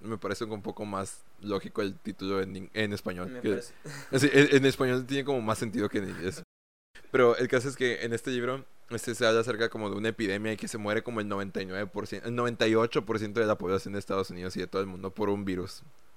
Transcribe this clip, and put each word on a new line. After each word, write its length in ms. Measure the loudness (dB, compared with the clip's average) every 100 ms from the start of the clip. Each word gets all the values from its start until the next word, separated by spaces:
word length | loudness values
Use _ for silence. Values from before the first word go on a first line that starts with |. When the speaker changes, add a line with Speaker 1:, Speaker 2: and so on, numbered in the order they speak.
Speaker 1:
Me 180 | -8 -4
parece 260 | -2 -2
un 180 | -4 -4
poco 220 | -6 -6
más 340 | -4 -4 -4 -8 -16 -12
lógico 420 | -2 -2 -2 -2
el 140 | -2 -4
título 440 | -8 -6 -2 0
en 120 | -2 -6
in-, 140 | -8
en 180 | -2 -2
español 380 | -2 -4 -6 -6
Speaker 2:
Me 80 | -4
Speaker 1:
que 80 | -2
Speaker 2:
parece. 220 | -2 -4 -14 -14 -12 -2
Speaker 1:
así, 180 | 2 6
en, 240 | 8 8 8
en 100 | 6
español 380 | 4 2 2 0
tiene 180 | -2
como 160 | 0 0
más 180 | 2 0
sentido 300 | 0 0 0
que 100 | 0
en 120 | -2
inglés. 320 | -4 -4 -4 -12 _ _ _ _ -20 0
Pero 260 | 6 6 6
el 120 | 2
caso 200 | 2 0
es 80 | 0
que 280 | 0 0
en 80 | -2
este 160 | -2 -2
libro, 340 | -2 -2 -4 -8 -18 -10
este, 240 | -6 -4
se 120 | 2 6
habla 140 | 6
acerca 280 | 4 0 0
como 220 | 0 -2
de 60 | 0
una 120 | -2
epidemia 440 | 0 0 0 -2
y 40 | -2
que 100 | -4
se 100 | -4
muere 240 | 0 0
como 180 | 0 -4
el 80 | -2
noventa 320 | -2 -4 -6
y 60 | -6
nueve 200 | -4 -4
por 200 | -6 -6
ciento, 220 | -6 -4
el 60 |
noventa 320 | -2 -2 2 4
y 80 |
ocho 300 | 6 4 2
por 140 | 0 -2
ciento 220 | -2 0
de 60 | 2
la 100 | 2
población 340 | 2 0 0
de 40 | -6
Estados 300 | -2 -2 -2
Unidos 260 | -4 -6 -4
y 40 |
de 60 | -4
todo 140 | -2
el 80 | -2
mundo 220 | -4 -8
por 180 | -2 0
un 160 | 0
virus 380 | 0 -2 -4 -10 -16 -20 -20